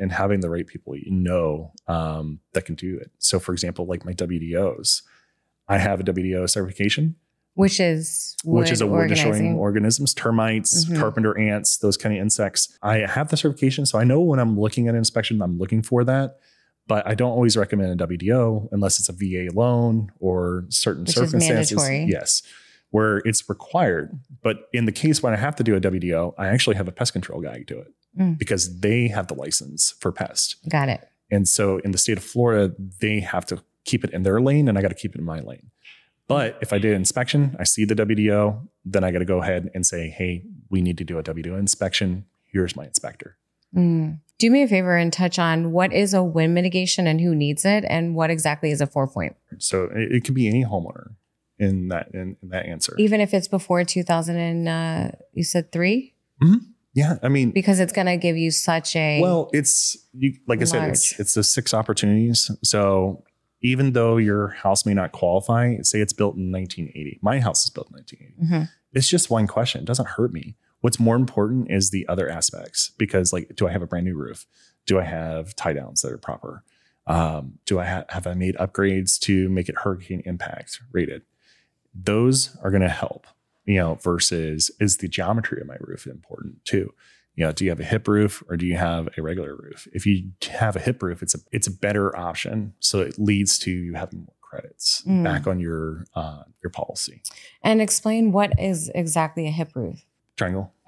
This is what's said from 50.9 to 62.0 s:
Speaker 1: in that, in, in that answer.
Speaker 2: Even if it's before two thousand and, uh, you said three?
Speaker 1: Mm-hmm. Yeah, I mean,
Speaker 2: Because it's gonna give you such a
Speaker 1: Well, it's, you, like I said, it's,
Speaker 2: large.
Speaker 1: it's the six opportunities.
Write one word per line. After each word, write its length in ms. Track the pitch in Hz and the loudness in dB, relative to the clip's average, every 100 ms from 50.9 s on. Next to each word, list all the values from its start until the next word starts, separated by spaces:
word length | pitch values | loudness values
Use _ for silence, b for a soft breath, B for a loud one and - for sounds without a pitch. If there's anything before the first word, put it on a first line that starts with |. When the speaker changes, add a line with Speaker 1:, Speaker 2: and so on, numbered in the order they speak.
| - - 107 _ _ _ - | -12 -18 -20 _ _ _ -2
Speaker 1:
in 300 | 101 95 90 | 0 0 -2
that, 200 | 87 - | -4 -6
in, 240 | 95 92 92 | -10 -10 -12
in 60 | 92 | -10
that 160 | 92 85 | -8 -6
answer. 280 | 82 - - | -6 -6 2
Speaker 2:
Even 220 | 214 214 | 4 4
if 120 | 202 | 2
it's 140 | 196 180 | 0 0
before 360 | 190 - 175 | -4 0 0
two 180 | 175 185 | 2 -2
thousand 340 | 175 165 165 170 | 0 0 0 -2
and, 320 | 170 170 165 | -2 -2 -2
uh, 480 | 165 165 160 - - - | -2 -2 -2 -4 -8 -12
you 120 | - | -6
said 260 | 170 175 160 | -2 -2 -2
three? 420 | 165 180 233 262 _ _ - | 0 2 2 -2 _ _ 4
Speaker 1:
Mm-hmm. 160 | 165 220 - - _ | 6 6 2 -20 _
Yeah, 220 | 135 147 170 | 0 2 2
I 60 | - | 2
mean, 220 | 139 123 | 4 4
Speaker 2:
Because 300 | 196 190 190 | 2 4 4
it's 120 | 180 | 2
gonna 240 | - 180 180 | 2 2 2
give 200 | 175 165 | 2 2
you 140 | 165 | 0
such 420 | 156 - 165 160 | 0 0 0 0
a 260 | 165 156 151 | 0 2 2
Speaker 1:
Well, 300 | 180 170 151 | 4 2 2
it's, 440 | 151 143 - - - _ | 0 2 2 0 -4 _
you, 220 | 127 135 131 - | -2 -2 -2 -2
like 140 | 160 | 0
I 40 | |
said, 240 | 170 165 151 | 2 0 0
it's, 220 | 131 - | 0 0
Speaker 2:
large. 80 | - | -2
Speaker 1:
it's 140 | 101 | -2
the 80 | - | 2
six 320 | 104 - - | 2 2 0
opportunities. 760 | 110 110 107 | 0 0 0